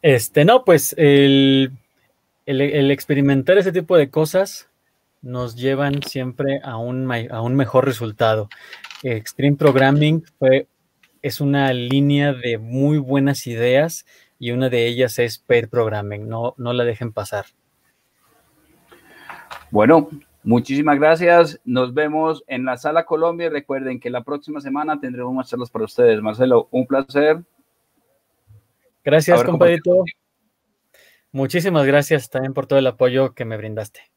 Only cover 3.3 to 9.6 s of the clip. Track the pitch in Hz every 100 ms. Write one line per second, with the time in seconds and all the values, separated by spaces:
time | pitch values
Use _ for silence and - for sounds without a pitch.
3.3 | 139 131 190 190 175 160 180 139 156 156
4.3 | 185 196 - _ _ _ _ _ _ 127
5.3 | 123 123 117 127 135 143 143 - 139 127
6.3 | 123 139 135 139 113 120 127 131 120 117
7.3 | 113 117 135 120 127 127 113 117 107 113
8.3 | 110 101 - - - - - 127 113 104
9.3 | - 139 143